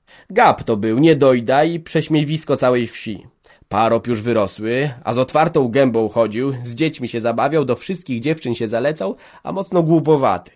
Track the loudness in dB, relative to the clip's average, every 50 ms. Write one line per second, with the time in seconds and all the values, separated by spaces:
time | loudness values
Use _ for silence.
0 | _ _ -20 -20 -14 -4 2 4 4 4 4 2 0 -4 -2 -2 0 0 2 4
1 | 6 6 6 6 6 4 4 4 2 0 2 2 2 2 0 -4 -6 -4 -2 -2
2 | 0 0 0 0 0 0 -4 -4 -2 -2 -2 0 2 2 2 2 0 -4 -8 -10
3 | -10 -10 -10 -12 -14 -20 _ _ _ -20 _ _ _ -4 -2 0 2 2 2 0
4 | 0 -2 -4 -4 -2 -2 0 0 0 -2 -4 -6 -6 -4 -2 -2 -2 -4 -6 -8
5 | -6 -4 -2 -2 -2 0 2 0 2 2 2 0 0 2 2 2 2 2 2 0
6 | 0 0 0 0 0 0 0 -4 -4 -4 -4 -6 -8 -8 -4 -2 -2 -2 -2 -4
7 | -8 -8 -6 -4 -2 -2 0 0 0 0 0 0 0 0 -2 -4 -4 -8 -8 -8
8 | -6 -6 -6 -4 -2 -4 -4 -4 -4 -4 -4 -4 -4 -4 -2 -2 -2 -2 -2 -2
9 | -4 -6 -8 -10 -14 -20 -20 -16 -12 -10 -8 -8 -6 0 2 2 2 4 4 2
10 | 4 4 2 4 4 2 0 -2 -4 -12 -20